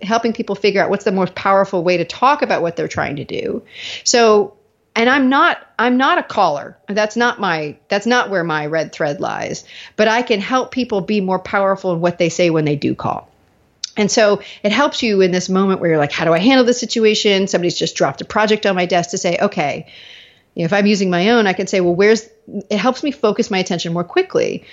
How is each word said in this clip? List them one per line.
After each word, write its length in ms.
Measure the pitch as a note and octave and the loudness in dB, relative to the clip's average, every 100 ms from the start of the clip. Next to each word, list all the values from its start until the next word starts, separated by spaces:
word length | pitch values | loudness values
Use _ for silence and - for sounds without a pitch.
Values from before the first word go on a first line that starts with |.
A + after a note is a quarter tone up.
helping 300 | G3 A3+ A#3 | -4 -2 -2
people 200 | A3+ G#3+ | -4 -6
figure 300 | G3 G#3 G3 | -2 0 2
out 80 | E3 | 0
what's 120 | G3 | 0
the 80 | G#3+ | 0
most 220 | F#3+ F3+ | 0 -2
powerful 500 | - G3 G3 G3 F#3 | -2 2 2 2 0
way 140 | E3+ F3+ | 0 0
to 80 | E3 | -2
talk 380 | - B3+ C#4+ | 0 2 2
about 180 | A3+ E3 | 0 -2
what 140 | E3+ E3 | -2 -4
they're 120 | D#3 | -6
trying 280 | - C#3+ C#3+ | -4 -4 -6
to 100 | - | -8
do. 380 | - - - - - - - | -6 -6 -6 -10 -18 -14 -8
So, 500 | - A#3+ A3+ G#3 G3 - _ _ _ G#3+ | 0 4 6 4 2 -6 _ _ _ 0
and 140 | A#3+ | 2
I'm 200 | C#4 B3+ | 4 2
not, 280 | C#4 E4 - - - | 4 2 0 -6 -2
I'm 180 | A#3+ B3 | 0 2
not 200 | C#4 F4 | 2 0
a 60 | |
caller. 540 | - - F3 C#3+ - - - | -2 0 0 0 -8 -16 -6
That's 280 | G#3 G#3+ A#3 | -2 -2 0
not 240 | A#3+ - | -2 0
my, 380 | F#3+ D#3+ D3+ - - | -2 -2 -6 -10 -4
that's 180 | G3+ A3+ | -2 0
not 240 | B3 G#3 | 0 0
where 140 | F#3+ | -2
my 220 | E3+ D#3 D3+ | -2 -2 -2
red 260 | D#3+ D3+ | -2 -4
thread 300 | - D3+ D3 | -4 -4 -4
lies. 420 | C3+ - - - - - - - | -6 -6 -6 -8 -12 -20 -10 -2
But 120 | G#3+ | 0
I 160 | A3+ | 0
can 180 | B3 G#3 | 0 -2
help 300 | F#3+ B3+ A#3+ | -2 -2 -2
people 280 | B3+ B3 G3+ | -4 -2 -2
be 220 | F#3 G#3+ | -2 -2
more 180 | F#3 F#3 | 0 -2
powerful 540 | - G3+ G3 G3 F#3+ | -2 0 0 0 -2
in 80 | E3 | 0
what 160 | F3 E3+ | 0 0
they 120 | E3+ | -2
say 200 | - F3 | 2 2
when 160 | D#3+ D3+ | 2 0
they 100 | D3 | 0
do 200 | D3+ - | -2 -4
call. 340 | G2+ - - _ _ _ _ _ - - | -4 -6 -8 _ _ _ _ _ -10 -2
And 160 | G3+ | 0
so 300 | B3 G#3 G3+ - - | 4 4 2 -2 -6
it 100 | G#3 | -2
helps 300 | A3 D4+ - | 0 0 0
you 200 | A#3 G3 | 0 2
in 100 | F#3 | 2
this 160 | F3+ F3+ | 2 0
moment 320 | F#3+ G3 F#3+ | 0 2 0
where 120 | E3+ | 2
you're 80 | D#3 | 2
like, 120 | C#3+ | 0
"How 140 | - E3 | 0 2
do 80 | |
I 60 | E3+ | 2
handle 260 | A3 C4 A#3+ | 4 4 4
this 140 | A#3+ | 0
situation?" 680 | A3+ A#3 G#3+ G#3+ G#3+ G3 F#3+ | -2 2 2 2 2 2 2
Somebody's 300 | F3 F3 - | 0 0 -2
just 180 | E3 - | -4 -2
dropped 260 | D#3+ - | -2 -2
a 40 | - | -4
project 400 | G#3+ G#3+ G#3+ G#3+ | 0 2 2 0
on 100 | F#3 | 0
my 100 | F3 | 0
desk 260 | F3+ E3+ | 0 -2
to 60 | F#3+ | -4
say, 200 | F3+ E3+ | -2 0
"Okay," 460 | G3+ F#3+ D3 A#2+ - - - - - _ _ - | -2 -2 -4 -4 -12 -20 -20 -20 -20 _ _ -6
you 80 | |
know, 20 | E3 | -2
if 80 | |
I'm 120 | G3 G3+ | 2 2
using 240 | G3+ F#3+ | 2 0
my 200 | F3 G3+ | 0 2
own, 180 | A#3+ G3+ | 2 2
I 60 | |
can 140 | F#3 F#3 | 0 0
say, 120 | G3 | 0
"Well, 160 | F3 F3 | 2 4
where's," 320 | G#3 A3 - _ - G3+ - | 4 2 -2 _ -14 -12 -6
it 80 | G#3 | -2
helps 260 | A#3 B3+ | -2 -2
me 80 | D4+ | -4
focus 400 | - G#3+ G3+ A3 | -2 -2 0 -2
my 80 | F#3+ | -2
attention 340 | F#3 F3 E3+ | -2 -4 -4
more 100 | E3+ | -4
quickly. 600 | F3 F4+ F#4+ - - - - | -2 -2 0 0 -2 -4 -12